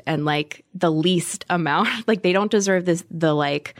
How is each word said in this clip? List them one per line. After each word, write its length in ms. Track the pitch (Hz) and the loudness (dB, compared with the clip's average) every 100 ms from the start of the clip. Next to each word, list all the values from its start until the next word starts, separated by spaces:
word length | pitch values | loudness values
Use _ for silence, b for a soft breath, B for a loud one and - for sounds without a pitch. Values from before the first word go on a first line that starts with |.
| - | -6
and, 180 | 156 | -2
like, 400 | 147 147 151 - _ | 0 -2 -4 -10 _
the 180 | 185 175 | -2 0
least 520 | 156 170 180 147 - - | 2 2 2 0 -8 -4
amount. 380 | 180 156 151 220 233 | -2 0 0 0 -2
<laughs> 80 | 226 | -2
Like, 160 | 220 | 0
they 100 | 180 | 2
don't 180 | 185 208 | 2 2
deserve 320 | 214 196 185 | 2 2 2
this, 180 | 175 170 - | 2 -2 -4
the, 240 | 165 160 | -2 0
like, 400 | 151 143 147 - B | 2 0 -2 -6 B